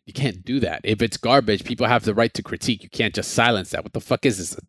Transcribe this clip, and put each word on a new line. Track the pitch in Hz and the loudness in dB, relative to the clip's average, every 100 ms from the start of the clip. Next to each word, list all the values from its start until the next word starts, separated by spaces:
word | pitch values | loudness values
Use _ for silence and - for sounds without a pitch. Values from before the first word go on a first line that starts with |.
| - | -14
you | |
can't | - 135 92 104 | -4 -4 -4 -4
do | 135 | -2
that. | 92 80 | 0 -2
If | - 110 | -2 0
it's | 117 - | 0 0
garbage, | 120 135 110 101 | 4 4 4 0
people | - 120 117 | -2 0 2
have | 120 | 2
the | 110 | 2
right | 104 117 - | 2 2 0
to | |
critique. | - 90 - 104 | -8 -4 -2 -4
You | - | -4
can't | - 107 - | -4 -2 -2
just | - | -2
silence | - 117 104 87 | 2 4 2 -2
that. | - | -6
What | 104 | -6
the | 110 | -10
fuck | - 123 139 | -2 2 2
is | 95 | 0
this, | 82 | -4
a | - | -10